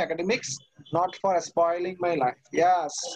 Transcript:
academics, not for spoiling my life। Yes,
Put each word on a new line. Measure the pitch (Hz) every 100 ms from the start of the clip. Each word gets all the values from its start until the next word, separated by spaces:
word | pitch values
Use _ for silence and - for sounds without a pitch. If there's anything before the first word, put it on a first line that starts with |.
| 165
academics, | 165 185 240 - - - - - 160
not | 180 -
for | 196 180 -
spoiling | - 170 175 185 180 175
my | 160
life। | 127 - _ 147
Yes, | 175 180 151 - -